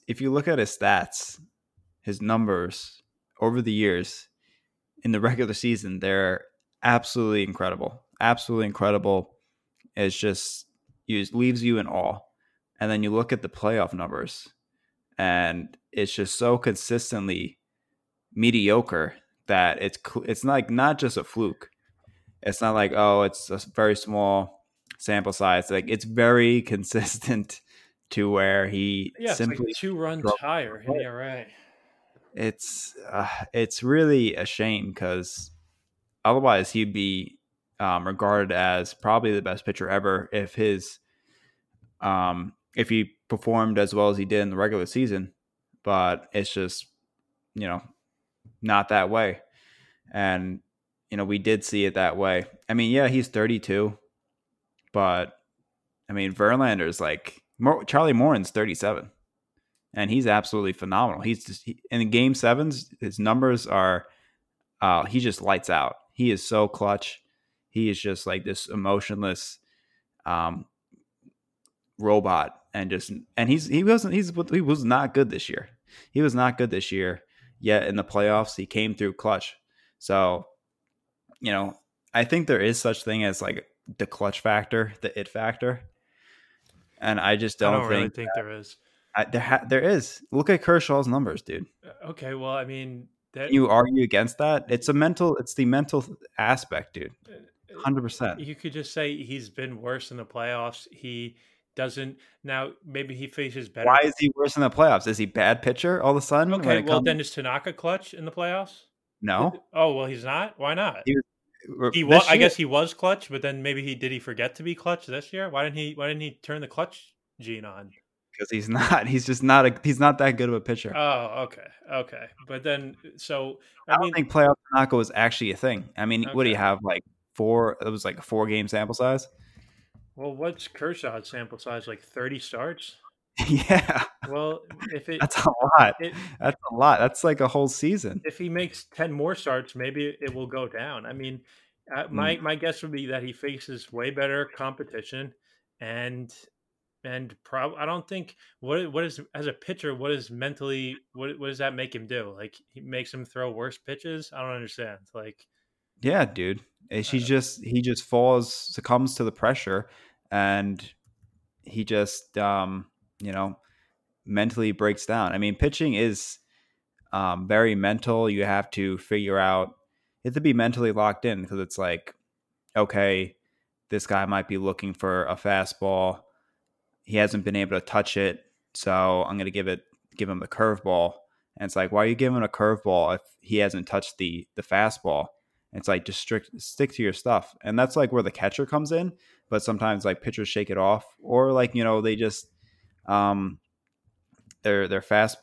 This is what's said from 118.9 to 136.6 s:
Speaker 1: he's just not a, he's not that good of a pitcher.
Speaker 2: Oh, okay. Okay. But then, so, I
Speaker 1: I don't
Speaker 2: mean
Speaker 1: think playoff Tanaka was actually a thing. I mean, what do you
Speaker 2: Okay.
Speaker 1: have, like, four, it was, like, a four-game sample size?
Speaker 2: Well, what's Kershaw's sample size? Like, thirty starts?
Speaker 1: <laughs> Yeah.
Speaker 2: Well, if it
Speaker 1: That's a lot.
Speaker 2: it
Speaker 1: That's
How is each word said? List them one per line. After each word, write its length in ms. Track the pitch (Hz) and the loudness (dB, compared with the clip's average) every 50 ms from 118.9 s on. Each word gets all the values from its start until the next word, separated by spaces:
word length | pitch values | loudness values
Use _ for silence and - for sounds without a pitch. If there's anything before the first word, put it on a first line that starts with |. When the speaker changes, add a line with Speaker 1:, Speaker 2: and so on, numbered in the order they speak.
| - 143 131 127 | 2 2 2 0
Speaker 1:
he's 180 | 135 127 123 | 0 0 0
just 180 | 131 127 123 131 | -2 -2 0 4
not 220 | 135 135 139 131 | 6 8 8 8
a, 100 | 127 123 - - | 6 4 2 0
he's 160 | 147 131 127 | 0 2 4
not 180 | 143 147 139 139 | 4 4 6 6
that 140 | 139 135 | 4 2
good 180 | 123 113 123 120 | 2 2 0 0
of 60 | 117 | 0
a 60 | 110 | -2
pitcher. 300 | - - 117 117 - - - | -2 -4 -4 -4 -6 -6 -4
Speaker 2:
Oh, 480 | 151 147 147 135 123 117 107 113 131 127 | -2 0 0 0 0 -2 -4 -6 -6 -6
okay. 240 | - - - - - - _ _ - 139 | -8 -10 -16 -20 -20 -20 _ _ -8 -6
Okay. 320 | 131 123 - - 117 113 - _ - 131 131 | -6 -6 -8 -12 -16 -16 -18 _ -20 -16 -12
But 160 | 135 131 135 | -12 -6 -2
then, 320 | 151 143 139 135 135 135 - - 151 - - | -2 -2 -2 -4 -10 -16 -18 -20 -20 -20 -16
so, 420 | - - 147 139 135 135 135 - _ _ _ _ _ - | -8 -6 -4 -4 -4 -6 -10 -14 _ _ _ _ _ 2
I 60 | 135 | 2
Speaker 1:
I 20 | |
don't 100 | 151 175 | 4 4
Speaker 2:
mean 80 | 175 170 | 2 0
Speaker 1:
think 160 | 165 143 - | 0 -2 2
playoff 240 | - 151 143 143 143 - _ - 135 | 6 6 8 8 6 4 _ 0 2
Tanaka 220 | 135 135 135 131 120 | 2 4 4 4 2
was 140 | 110 - - | 2 2 2
actually 380 | 107 113 117 - - 117 101 | 2 2 2 2 0 -2 -4
a 60 | 90 - | -2 -2
thing. 300 | 127 131 113 95 95 - - | -2 -2 -2 -2 -6 -10 -8
I 100 | - 107 | -4 -2
mean, 180 | 110 113 113 110 - - | 0 0 0 0 0 0
what 100 | 131 127 | 2 2
do 60 | 117 | 2
you 60 | 104 | 2
Speaker 2:
Okay. 60 | 104 98 | 4 4
Speaker 1:
have, 160 | 98 98 95 | 2 2 2
like, 220 | 104 95 87 92 - _ _ _ _ _ _ | 0 -2 -4 -4 -6 _ _ _ _ _ _
four, 420 | - 107 110 113 117 113 110 - - | -2 0 2 4 4 2 2 0 -2
it 80 | - 110 | -4 -6
was, 140 | 110 104 - | -6 -4 -6
like, 120 | 95 92 90 | -6 -8 -8
a 40 | |
four-game 460 | - - 113 110 107 107 107 107 104 104 | -8 -4 -2 0 0 0 0 -2 -2 -2
sample 280 | 110 104 107 104 120 | -2 -2 -2 -2 -2
size? 320 | - 123 127 135 131 - - _ _ - _ _ - - _ _ _ _ _ _ _ _ _ _ | 0 0 2 2 0 -4 -8 _ _ -20 _ _ -20 -20 _ _ _ _ _ _ _ _ _ _
Speaker 2:
Well, 180 | 135 139 147 135 | -12 -12 -10 -8
what's 320 | 135 160 175 170 - - - | -6 -6 -6 -6 -8 -12 -16
Kershaw's 640 | - - 147 165 170 - - 123 113 113 101 - | -10 -8 -6 -6 -6 -6 -8 -8 -8 -10 -12 -12
sample 280 | - 123 117 113 117 107 | -12 -12 -12 -12 -14 -14
size? 300 | - 127 120 117 - 117 | -12 -10 -10 -10 -10 -12
Like, 140 | 110 104 | -14 -14
thirty 380 | - _ _ 127 123 131 139 127 | -16 _ _ -8 -8 -6 -8 -8
starts? 560 | - - 127 117 131 165 170 - - - - _ _ - _ _ _ _ _ - | -10 -10 -8 -8 -6 -8 -8 -10 -14 -18 -20 _ _ -20 _ _ _ _ _ -4
Speaker 1:
<laughs> 100 | - - | 0 2
Yeah. 560 | 151 139 - - 190 180 - - 151 123 - - - _ - 131 | 2 2 4 4 4 4 4 2 0 -2 -2 -4 -8 _ -12 -8
Speaker 2:
Well, 340 | 139 147 151 156 160 165 - - 160 151 - - | -6 -4 -4 -4 -6 -8 -12 -16 -18 -16 -12 -10
if 160 | 156 143 - 165 | -10 -10 -8 -8
it 140 | 165 143 | -4 -4
Speaker 1:
That's 160 | 147 - - - - | -4 -2 -2 0 2
a 40 | 160 123 117 127 143 160 151 | 2 2 2 4 8 10 10
lot. 160 | 120 104 - - | 10 8 6 2
Speaker 2:
it 120 | 165 175 160 175 190 175 - - | -6 -8 -8 -10 -14 -14 -10 -4
Speaker 1:
That's 160 | - 139 - - | -2 -2 -2 -2